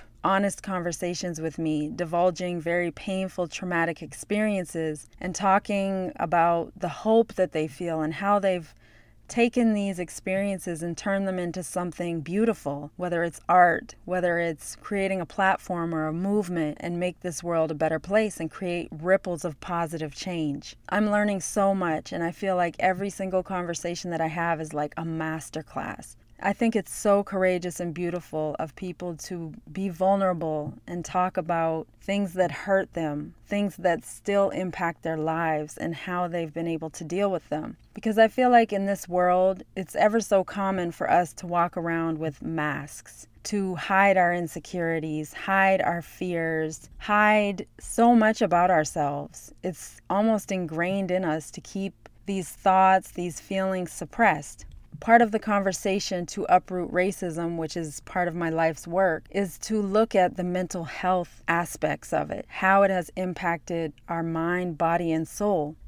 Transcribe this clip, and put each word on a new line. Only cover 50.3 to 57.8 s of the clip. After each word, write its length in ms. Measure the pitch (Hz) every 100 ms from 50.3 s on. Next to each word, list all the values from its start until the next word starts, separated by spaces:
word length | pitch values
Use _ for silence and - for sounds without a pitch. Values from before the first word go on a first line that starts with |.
| 214 -
ingrained 600 | 190 165 160 175 196 185
in 120 | 180
us 260 | 175 156 -
to 80 | -
keep 320 | - 196 190 - - - -
these 240 | 190 165
thoughts, 640 | - 196 190 190 190 -
these 280 | - 175 -
feelings 520 | - 190 190 185 175
suppressed. 720 | - 160 - 220 151 - - - - - -
Part 220 | - 233
of 100 | 226
the 80 | 214
conversation 840 | - 202 196 180 202 196 - 180 175
to 180 | - -
uproot 420 | 180 - 180 175
racism, 640 | 180 185 - 180 160 170 170
which 200 | 160
is 220 | 175